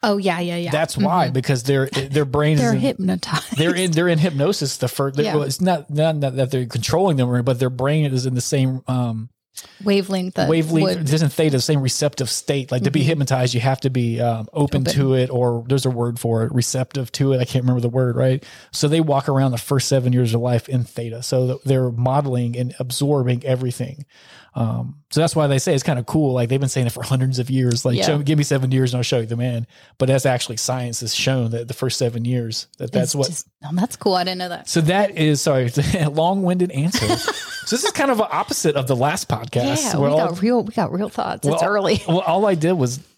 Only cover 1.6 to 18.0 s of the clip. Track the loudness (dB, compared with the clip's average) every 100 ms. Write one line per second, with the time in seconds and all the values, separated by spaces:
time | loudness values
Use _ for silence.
1.6 | 2 2 2 -2 -2 0 0 2 2 4
2.6 | 4 2 0 0 -2 -2 -4 -6 -6 -2
3.6 | 0 2 0 2 2 4 2 2 0 0
4.6 | -2 -2 -4 -2 -4 0 0 0 -2 0
5.6 | 0 0 -2 0 0 2 -2 0 0 0
6.6 | -2 -4 0 2 2 2 2 2 0 0
7.6 | 0 0 0 2 0 0 -2 -2 -2 0
8.6 | 0 -2 -4 -2 -2 -4 -10 _ _ -20
9.6 | -20 -8 0 0 0 -4 -4 -2 2 2
10.6 | 2 2 2 0 0 2 2 2 2 2
11.6 | 2 0 0 0 -2 -2 -6 -6 -2 -4
12.6 | -2 0 0 2 2 2 2 2 2 0
13.6 | 0 0 0 0 0 0 0 -2 -4 -2
14.6 | 0 2 0 2 2 2 2 2 0 0
15.6 | 0 0 0 -2 -2 -2 -2 0 0 0
16.6 | 0 -2 -4 -6 -8 -2 2 2 2 0
17.6 | 2 0 0 0